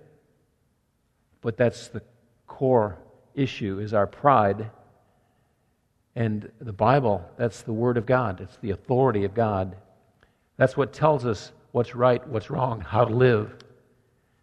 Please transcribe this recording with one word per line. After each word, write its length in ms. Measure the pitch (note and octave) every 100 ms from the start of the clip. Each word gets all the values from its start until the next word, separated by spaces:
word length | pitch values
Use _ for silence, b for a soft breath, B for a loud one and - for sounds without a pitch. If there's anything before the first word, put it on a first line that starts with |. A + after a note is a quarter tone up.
| _ _ _ _ _ _ _ _ _ _ _ _ _ _
but 160 | A#2+ -
that's 320 | A#2+ - -
the 140 | A2 - _ _ _ -
core 520 | - C3 B2 G#2 E2+ - _ _
issue, 440 | C#3+ C3+ - G#2 F#2+
is 160 | G#2+
our 120 | G#2+ G2
pride. 640 | - D3 B2+ G2+ G2+ A2 - _ _ _ _ _ _ _ _ _ _ _ _ _ B2
And 340 | A2+ G#2+ G#2 -
the 120 | A#2+
Bible, 520 | F#2+ A2 C#3 A#2 F#2+ F2 -
that's 260 | A#2+ -
the 100 | -
Word 240 | A2 B2 A#2+
of 80 |
God. 360 | A2 B2+ A2 F2+
It's 160 | F2+ -
the 160 | G2+
authority 520 | F#2 - B2+ C3+ G#2+
of 100 | G2
God. 420 | A2+ A2 F#2+ F#2 F#2+ _ _ _ _ _ _ _ -
That's 200 | C3 -
what 160 | G#2
tells 320 | - D#3 C#3+
us 280 | A#2+ G2+ - - _
what's 240 | A#2+ A#2
right, 320 | A#2+ B2+ A#2 B2
what's 240 | A2 -
wrong, 300 | B2 B2+ A2+
how 240 | E2 A2+
to 100 | A2+
live. 400 | A#2+ B2+ A2 G#2+ - - _ _ _ _ _ _ _